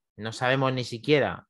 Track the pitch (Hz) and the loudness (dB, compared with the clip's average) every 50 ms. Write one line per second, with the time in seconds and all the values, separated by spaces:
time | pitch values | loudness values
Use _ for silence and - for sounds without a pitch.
0 | _ _ _ 98 104 113 - - 127 123 131 135 135 131 131 127 117 - 123 113 | _ _ _ -10 -10 -10 -6 -2 0 0 2 2 0 0 -2 -2 -6 -6 -8 -4
1 | - 147 151 139 113 95 - - - | 2 4 4 4 4 2 -2 -6 -12